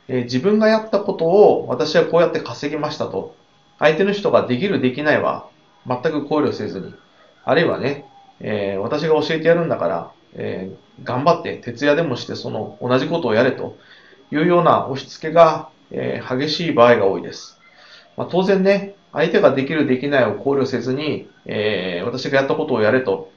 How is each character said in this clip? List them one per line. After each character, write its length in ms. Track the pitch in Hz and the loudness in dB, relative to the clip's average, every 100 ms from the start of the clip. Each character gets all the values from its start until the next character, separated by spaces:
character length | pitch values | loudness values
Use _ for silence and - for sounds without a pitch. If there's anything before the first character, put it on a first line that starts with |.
| - | -6
え 120 | 127 | -6
ー、 40 | 120 | -2
自 120 | 127 | -2
分 220 | 190 214 | 2 2
が 80 | 220 | 4
や 140 | 220 | 2
っ 100 | - | 0
た 80 | 202 | -2
こ 140 | 196 | -2
と 120 | - 165 | -2 2
を 400 | 196 202 - - | 6 8 6 0
私 280 | - 156 175 | -2 0 2
は 100 | 156 | 4
こ 140 | 165 | 4
う 20 | |
や 60 | 165 | 2
っ 40 | |
て 100 | 160 | 0
稼 300 | - 120 147 | -8 -8 -6
ぎ 80 | 151 | -4
ま 120 | 147 | -6
し 80 | - | -6
た 80 | 117 | -6
と、 260 | 95 - - _ _ _ - | -6 -8 -14 _ _ _ 0
相 180 | 151 160 | 2 4
手 60 | |
の 80 | 202 | 0
人 180 | 190 160 | 0 2
が 160 | 113 110 | 2 2
で 100 | 123 | -2
き 80 | 196 | -2
る 120 | 143 | 0
で 120 | 123 | -2
き 100 | 123 | -2
な 120 | 151 | 0
い 60 | 120 | 0
は 280 | 76 - - _ _ _ 123 | 0 -4 -10 _ _ _ -8
全 120 | 123 | -4
く 240 | 160 151 - | -2 -4 -2
考 140 | 151 | -2
慮 120 | 127 | 0
せ 140 | 107 101 | -2 -8
ず 120 | 92 | -8
に、 140 | 85 - _ _ _ _ | -12 -16 _ _ _ _
あ 120 | - 147 | -2 0
る 60 | |
い 40 | 147 | 0
は 140 | 90 | 0
ね、 260 | 123 143 - - - - | -4 -6 -10 -20 -20 -12
え 360 | 117 104 98 98 | -6 -4 -2 -4
ー、 40 | |
私 260 | 110 147 160 | -4 -2 0
が 120 | 151 | 2
教 140 | - | 0
え 60 | 160 | 0
て 80 | 160 | 2
や 80 | 170 | 2
る 100 | 160 | 2
ん 40 | |
だ 80 | 113 | -2
か 100 | 85 | -2
ら、 240 | 170 - - _ - | -4 -8 -16 _ -10
え 360 | 107 98 95 - _ - | -8 -8 -10 -14 _ -14
ー、 20 | |
頑 200 | 123 123 160 | -6 -2 2
張 140 | 165 | 0
っ 20 | |
て 160 | 101 90 | -2 -10
徹 280 | 123 113 143 | -10 -4 0
夜 100 | 147 | 0
で 80 | |
も 140 | 160 - | 0 -6
し 100 | - | -8
て 80 | - | -10
そ 160 | 120 | -8
の 260 | 113 104 - | -8 -10 -8
同 160 | 120 131 | -2 0
じ 80 | 156 | 0
こ 100 | 170 | -2
と 120 | 117 | 0
を 40 | |
や 100 | 107 | 2
れ 80 | 131 | 2
と 260 | - 87 - - - - - - | -2 -8 -14 -20 -20 -20 -20 -8
い 60 | 143 | -2
う 80 | 170 | 2
よ 140 | 175 | 4
う 40 | |
な 220 | 156 110 104 | 4 2 0
押 180 | 127 | -8
し 60 | - | -10
付 200 | - 160 | -12 2
け 40 | |
が、 360 | 165 160 160 - _ - | 6 6 4 -6 _ -12
え 320 | 135 127 127 | -8 -6 -6
ー、 160 | 107 127 | -6 -4
激 140 | 151 | -4
し 140 | 156 165 | -4 0
い 40 | |
場 160 | 117 120 | 6 6
合 100 | 117 | 6
が 100 | 98 | 2
多 100 | 90 | -2
い 60 | |
で 100 | - | -6
す。 260 | - - - _ - - - - - | -14 -18 -20 _ -20 -20 -20 -16 -10
ま 100 | 123 | -4
あ、 20 | |
当 140 | 175 | 0
然 180 | 190 190 | 2 2
ね、 320 | 190 196 - - _ | 4 2 -2 -14 _
相 200 | 143 160 | -2 0
手 100 | 160 | 4
が 140 | 139 127 | 4 4
で 100 | 135 | 0
き 80 | |
る 140 | 156 127 | 0 0
で 100 | 127 | 0
き 100 | 143 | 0
な 140 | 143 | 2
い 40 | 110 | 2
を 80 | 98 | 0
考 160 | 139 | -2
慮 160 | 139 123 | 0 0
せ 140 | 120 | -2
ず 120 | 127 | -4
に、 340 | 135 147 101 - _ - | -4 -4 -6 -10 _ -8
え 560 | 107 107 95 92 87 | -4 -2 -2 -4 -4
ー、 20 | 107 | -6
私 240 | 127 139 | -6 -2
が 80 | 135 | 0
や 80 | 135 | 0
っ 20 | |
た 60 | |
こ 140 | 156 147 | -2 -2
と 80 | 120 | 0
を 60 | |
や 80 | 107 | 2
れ 100 | 127 | 2
と 300 | 127 95 - | 0 -4 -6